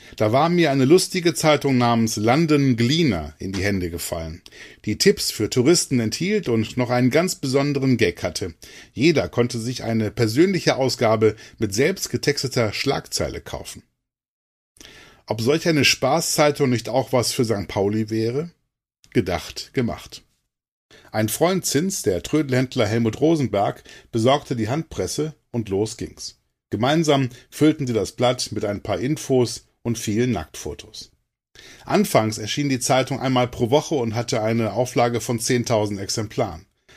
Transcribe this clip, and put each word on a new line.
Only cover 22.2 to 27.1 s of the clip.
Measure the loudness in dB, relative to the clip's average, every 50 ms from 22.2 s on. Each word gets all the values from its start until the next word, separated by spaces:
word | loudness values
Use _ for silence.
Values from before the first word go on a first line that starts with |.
| -2
Trödelhändler | -2 -2 -2 0 0 0 0 0 0 0 0 0
Helmut | 0 2 0 0 0 0 2 2
Rosenberg, | 2 2 2 0 0 0 0 0 0 -2 -6 -12 -20 -20 -20 -20 _ -2
besorgte | 2 4 4 4 2 0 -4 -4
die | -4 -2 -2
Handpresse | -2 -4 -4 -6 -6 -6 -6 -4 -4 -4 -6 -6 -6 -12 _ _
und | -6 -6 -4 -2
los | -2 -2 -2 -2 -4
ging's. | -8 -12 -12 -12 -14 -16 -16 -16 _ _ _ _ _ _ _
Gemeinsam | -4 0 0 2 2 2 4 4